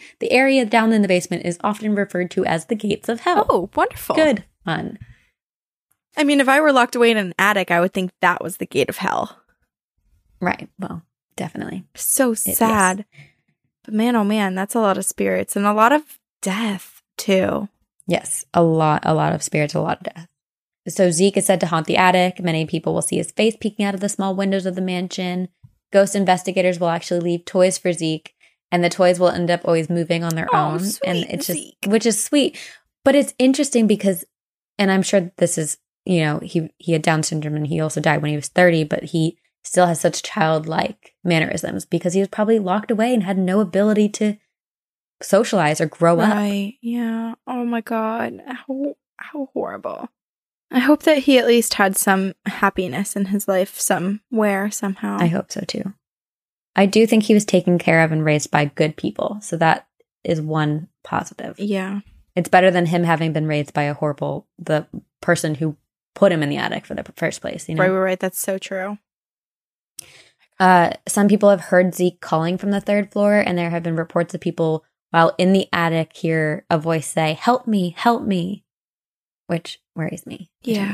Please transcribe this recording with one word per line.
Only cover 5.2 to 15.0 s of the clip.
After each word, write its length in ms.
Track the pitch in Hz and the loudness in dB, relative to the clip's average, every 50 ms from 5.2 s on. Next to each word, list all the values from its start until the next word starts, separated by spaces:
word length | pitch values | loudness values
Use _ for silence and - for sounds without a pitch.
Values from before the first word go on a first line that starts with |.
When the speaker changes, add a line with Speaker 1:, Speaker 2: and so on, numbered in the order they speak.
| _ _ _ _ _ _ _ _ _ _ _ _ _ _ _ _ _ _ - | _ _ _ _ _ _ _ _ _ _ _ _ _ _ _ _ _ _ -2
Speaker 2:
I 80 | 311 302 | 0 2
mean, 160 | 285 294 277 | 2 4 4
if 80 | 269 254 | 4 4
I 120 | 269 294 | 4 4
were 120 | 311 302 269 | 4 4 4
locked 240 | 262 240 247 - | 4 4 2 2
away 140 | 240 233 233 | 2 4 4
in 60 | 226 214 | 4 2
an 160 | 196 180 170 - | 0 -4 -2 0
attic, 320 | 185 202 208 196 180 - | 2 2 2 0 0 0
I 100 | 175 170 | 2 2
would 120 | 175 185 - | 2 2 0
think 200 | 196 185 180 _ - | -2 -4 -4 _ 0
that 220 | - 175 180 - - | 2 2 2 2 -4
was 140 | 165 190 | -8 -8
the 100 | - 190 | -8 -10
gate 220 | - - 127 131 - | -4 0 0 0 0
of 80 | - | -2
hell. 460 | - 185 - - 60 - - - _ _ _ _ _ _ _ _ _ _ _ _ _ _ _ _ _ _ _ _ - | -6 -4 -2 -2 -2 -4 -6 -8 _ _ _ _ _ _ _ _ _ _ _ _ _ _ _ _ _ _ _ _ -6
Speaker 1:
Right. 280 | 185 175 - - - - _ - | -6 -6 -6 -6 -10 -20 _ -12
Well, 240 | 190 - 165 165 - _ _ _ _ _ - | -12 -10 -10 -12 -14 _ _ _ _ _ -12
definitely. 500 | - - 160 - - - - - 190 - _ _ | -10 -10 -10 -8 -10 -10 -10 -10 -12 -14 _ _
Speaker 2:
So 340 | - - - - - 269 247 226 | -10 -6 -4 0 0 0 0 0
Speaker 1:
It 140 | - - | -2 -4
is. 120 | 196 190 - | -4 -2 0
Speaker 2:
sad. 460 | 233 220 220 208 190 185 185 196 208 _ _ - - _ _ _ _ _ _ _ _ _ _ _ - | 2 2 2 2 2 2 0 -2 -8 _ _ -20 -20 _ _ _ _ _ _ _ _ _ _ _ -12
But 100 | - 214 | -6 -2
man, 200 | 214 220 247 240 | 0 0 2 2
oh 100 | 226 208 | 2 2
man, 300 | 202 214 214 202 190 185 | 2 0 0 0 -2 -2
that's 220 | 185 196 - - | -4 -6 -4 -2
a 40 | 233 | 0
lot 160 | 220 196 190 | 2 2 2
of 80 | 196 | 0